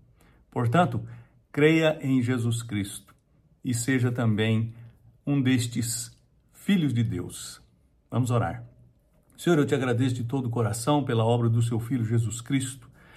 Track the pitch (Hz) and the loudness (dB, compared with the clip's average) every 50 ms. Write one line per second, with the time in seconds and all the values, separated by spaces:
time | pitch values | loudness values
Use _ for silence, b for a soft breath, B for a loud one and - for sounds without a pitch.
0 | - _ b b b b b b b b - 127 123 117 117 170 180 170 - - | -20 _ b b b b b b b b -4 -2 0 2 4 4 2 2 0 -6
1 | B B B B B B B B B _ - 147 147 156 160 160 160 156 156 - | B B B B B B B B B _ 0 4 4 6 6 6 4 2 0 0
2 | 139 135 131 131 117 123 127 117 113 117 113 - - - 104 104 98 - - - | -2 0 0 2 2 0 0 0 0 -2 -2 -4 -6 -6 -4 -4 -4 -6 -8 -16
3 | - _ _ _ _ _ _ _ _ _ _ _ - 131 117 117 - - 131 127 | -18 _ _ _ _ _ _ _ _ _ _ _ -6 -4 -4 -2 0 0 0 2
4 | 117 123 120 123 120 113 107 101 110 110 110 110 110 - B B B B B B | 2 0 0 0 0 0 2 2 2 2 2 0 0 -4 B B B B B B
5 | B - _ _ - 143 143 143 127 127 131 123 117 - - 127 117 - - - | B -20 _ _ -4 -2 0 2 2 2 2 2 0 -2 -4 -6 -4 -4 -6 -8
6 | - - - _ _ _ _ _ _ _ _ - - - 202 180 156 135 117 120 | -8 -12 -16 _ _ _ _ _ _ _ _ -10 -2 0 2 2 2 2 2 0
7 | 117 92 90 87 - - - - - - - - _ _ _ _ _ _ _ _ | 0 0 -2 -6 -6 -8 -12 -14 -14 -16 -16 -20 _ _ _ _ _ _ _ _
8 | _ - - 113 127 113 120 113 92 82 - - - - - - - _ _ _ | _ -6 -2 -2 0 0 0 0 0 -2 -4 -8 -12 -18 -20 -20 -20 _ _ _
9 | _ _ _ _ _ _ _ - - 170 175 147 139 120 147 127 131 127 117 113 | _ _ _ _ _ _ _ -4 0 2 4 4 4 2 2 0 0 0 2 2
10 | 135 135 117 - 113 - 139 139 123 117 117 123 113 101 - - - 151 147 147 | 2 0 0 -2 -4 -4 -4 -2 -2 -2 -2 0 0 -2 -2 -2 0 2 2 2
11 | 127 120 120 113 110 113 120 120 117 117 113 120 117 117 120 107 - - 139 123 | 2 2 0 2 2 2 2 2 2 2 2 2 2 0 0 -4 -2 -2 -2 -2
12 | 110 107 120 113 110 - - - - - 139 135 - - - - - - B B | 0 0 0 0 0 -2 -4 -8 -6 -2 -2 -2 -2 -4 -10 -14 -20 -20 B B
13 | B B B | B B B